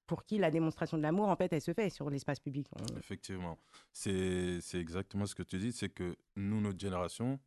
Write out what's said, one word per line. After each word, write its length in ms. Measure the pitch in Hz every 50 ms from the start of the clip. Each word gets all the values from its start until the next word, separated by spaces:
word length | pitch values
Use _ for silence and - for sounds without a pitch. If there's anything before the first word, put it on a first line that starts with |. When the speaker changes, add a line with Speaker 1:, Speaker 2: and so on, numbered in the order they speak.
| _
Speaker 1:
pour 180 | - 175 - -
qui 140 | - 208 214
la 120 | 190 160
démonstration 460 | 156 165 160 160 151 - 170 156 - 160
de 40 | 151
l'amour, 260 | 151 165 196 214 202
en 80 | 180
fait, 160 | - 185 180 -
elle 80 | 151
se 120 | - - 165
fait 160 | - 220 185
sur 180 | - - 143 147
l'espace 280 | 139 139 - - 143 -
public. 280 | - 147 131 143 139 - -
On 240 | - 107 117 117 110
Speaker 2:
Effectivement. 600 | - - 101 90 - - 95 92 90 85 82 - _ _ - - - _ _
C'est, 680 | - - 104 98 92 92 92 92 90 90 90 90 87
c'est 180 | 82 - - 90
exactement 480 | 85 82 85 92 95 - - 101 101
ce 80 | 98 -
que 80 | - 90
tu 160 | - - 92
dis, 140 | 98 120 120
c'est 160 | - - 95
que 280 | - - 90 87 85 - _ _ _
nous, 240 | 101 101 98 107 107
notre 180 | 104 104 98 85
génération, 640 | 92 101 92 87 90 82 - - 113 127 135 135 -